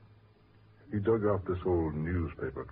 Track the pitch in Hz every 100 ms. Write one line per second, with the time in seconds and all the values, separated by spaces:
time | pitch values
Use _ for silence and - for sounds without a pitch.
0 | - - - - - - - - - 107
1 | 101 113 104 98 90 90 92 87 80 76
2 | 80 87 80 - 65 67 65